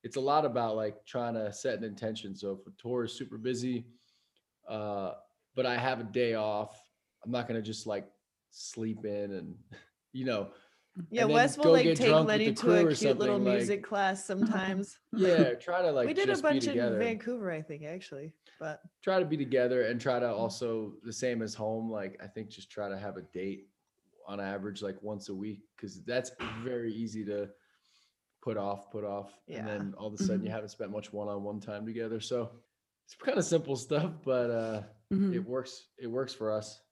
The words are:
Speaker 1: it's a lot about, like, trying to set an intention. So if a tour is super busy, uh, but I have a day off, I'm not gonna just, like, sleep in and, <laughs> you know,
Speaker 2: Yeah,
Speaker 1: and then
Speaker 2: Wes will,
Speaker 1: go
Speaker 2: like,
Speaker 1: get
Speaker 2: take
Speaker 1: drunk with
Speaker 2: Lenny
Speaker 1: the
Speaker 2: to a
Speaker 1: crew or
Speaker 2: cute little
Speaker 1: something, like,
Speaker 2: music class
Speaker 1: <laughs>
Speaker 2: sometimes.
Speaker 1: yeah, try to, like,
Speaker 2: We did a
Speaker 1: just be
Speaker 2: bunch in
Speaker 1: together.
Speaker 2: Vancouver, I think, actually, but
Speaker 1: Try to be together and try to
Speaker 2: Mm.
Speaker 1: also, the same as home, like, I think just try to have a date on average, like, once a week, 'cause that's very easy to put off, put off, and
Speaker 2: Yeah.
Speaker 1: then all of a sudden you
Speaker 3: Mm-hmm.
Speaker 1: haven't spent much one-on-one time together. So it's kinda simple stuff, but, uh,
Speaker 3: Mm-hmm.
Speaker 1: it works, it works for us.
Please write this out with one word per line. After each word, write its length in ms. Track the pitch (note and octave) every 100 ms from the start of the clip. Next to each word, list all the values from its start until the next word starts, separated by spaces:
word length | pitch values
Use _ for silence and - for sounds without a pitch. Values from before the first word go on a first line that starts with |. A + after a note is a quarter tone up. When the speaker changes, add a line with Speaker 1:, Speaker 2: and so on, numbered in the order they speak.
Speaker 1:
it's 120 | B2 C#3
a 60 |
lot 240 | C3 D3+ D3
about, 300 | A#2+ A#2 A2
like, 300 | G#2+ G#2 -
trying 280 | B2 A#2+ A#2
to 160 | G#2+
set 240 | G#2 C3 G#2+
an 60 |
intention. 520 | A2 G2 A2+ A2 G2+ F#2+
So 180 | G2+ F#2+
if 60 | -
a 40 | -
tour 220 | A#2+ B2
is 100 | A2+
super 240 | - C3+ A2+
busy, 480 | A#2+ B2 B2+ A#2+ A#2+ _ _ _ _ _ _ _ -
uh, 460 | G#2+ G#2+ G2+ F#2+ - - _ _ B2+
but 100 | B2+
I 120 | B2
have 220 | B2+ B2+
a 40 |
day 300 | A2+ A#2+ A#2+ A2+
off, 440 | G#2+ G#2 G#2+ - _ _ _ _
I'm 80 | A#2
not 160 | B2 A#2+
gonna 140 | A2+
just, 240 | G#2+ A2 -
like, 220 | G2+ G2 _ _ _ _
sleep 560 | - - - A2+ G#2+ G#2+
in 280 | G#2 G2+
and, 220 | F#2+ D#2+ F2 -
<laughs> 420 | - - _ _
you 120 | B2+ B2+
know, 240 | A2 G2 - _ _ _ F#3 E3+
Speaker 2:
Yeah, 100 | A3+
Speaker 1:
and 60 | A3+
then 60 | A3+
Speaker 2:
Wes 220 | B3 -
will, 80 | D4+
Speaker 1:
go 60 |
Speaker 2:
like, 100 | -
Speaker 1:
get 140 | E3 D#3+
Speaker 2:
take 100 | B3
Speaker 1:
drunk 200 | D#3+ E3
with 60 | -
Speaker 2:
Lenny 60 | A3
Speaker 1:
the 40 |
Speaker 2:
to 60 | G#3+
a 20 |
Speaker 1:
crew 240 | A3 F3 E3+
or 40 | C#3+
Speaker 2:
cute 220 | - B2
little 160 | - G3+
Speaker 1:
something, 100 | G3
like, 120 | G3
Speaker 2:
music 260 | F#3+ G3+
class 420 | - G3+ F#3+ F#3+ -
Speaker 1:
<laughs> 60 |
Speaker 2:
sometimes. 680 | F#3+ A3 G#3 F#3+ F#3+ G3 - _
Speaker 1:
yeah, 400 | A3+ F#3 E3 C#3 A#2+
try 260 | - F3
to, 100 | F3+
like, 160 | C#3 B2
Speaker 2:
We 60 |
did 100 | D#4 G4
a 20 |
Speaker 1:
just 100 | F#4+
be 60 | D4+
Speaker 2:
bunch 140 | C4+
in 60 | C#4+
Speaker 1:
together. 260 | B3 A#3+ -
Speaker 2:
Vancouver, 540 | A#3 A3 A#3 B3 F#3+
I 100 | D#3+
think, 220 | D#3 D3+
actually, 500 | D3+ F3+ - C#3 D#3 _ _ _
but 220 | D#3 D3 - _
Speaker 1:
Try 160 | - F#3+
to 60 | E3
be 120 | D3+
together 460 | C3 C3 B2 B2+
and 160 | A2 A#2+
try 180 | C3 B2
to 60 | A#2+
Speaker 2:
Mm. 100 | G#2+
Speaker 1:
also, 560 | A2+ - A#2+ A2+ G#2 -
the 100 | A2+
same 280 | G#2+ B2+ A#2
as 120 | A2
home, 360 | - G#2+ A2 A2+
like, 300 | G#2+ G2 G2
I 40 | G2+
think 220 | A2 G#2+
just 200 | - G2
try 180 | - G2+
to 80 | G2
have 200 | G#2 F#2
a 40 |
date 460 | E2 F2+ G2 - - _ _ _ _ _ -
on 120 | G2+
average, 420 | G2 G2+ G2+ G2+
like, 200 | G2+ F#2+
once 280 | G#2 G#2 G2
a 40 | F#2+
week, 260 | G#2 G2+ _ -
'cause 260 | G2+ F#2 -
that's 260 | B2 B2+ - A#2 A2
very 280 | A#2+ B2 A#2
easy 300 | A2 A2+ A2 G#2
to 240 | G#2 G2+ - _ _ _ _ _ _ _ _
put 160 | B2 G#2
off, 340 | G2 G2 -
put 120 | A2
off, 300 | G#2 G2+ G2 - -
and 100 | -
Speaker 2:
Yeah. 80 | G#2+
Speaker 1:
then 280 | G#2 G2 F#2+
all 100 | G#2+
of 60 |
a 40 | G#2
sudden 240 | - G#2
you 60 | G#2+
Speaker 3:
Mm-hmm. 40 |
Speaker 1:
haven't 160 | A2 G#2+
spent 220 | - G2+
much 200 | G#2+ G#2
one-on-one 460 | G#2 G#2 G2+ G#2 G#2
time 260 | G#2 G#2 A2
together. 340 | A2+ A2+ A2+
So 320 | - B2 A2+ - _ _ _ _ _
it's 100 | -
kinda 260 | - C4
simple 320 | - E3 D3 C3
stuff, 380 | - D3+ E3+ D#3+
but, 260 | C3+ B2+ A#2+
uh, 320 | A2+ A2+ A2 G#2+ - _
Speaker 3:
Mm-hmm. 200 | F#3+ G3
Speaker 1:
it 120 | F3+ A#2+
works, 420 | B2+ - - - -
it 100 | A#2+
works 260 | A#2+ C3
for 180 | - A2
us. 300 | G#2+ G#2+ - _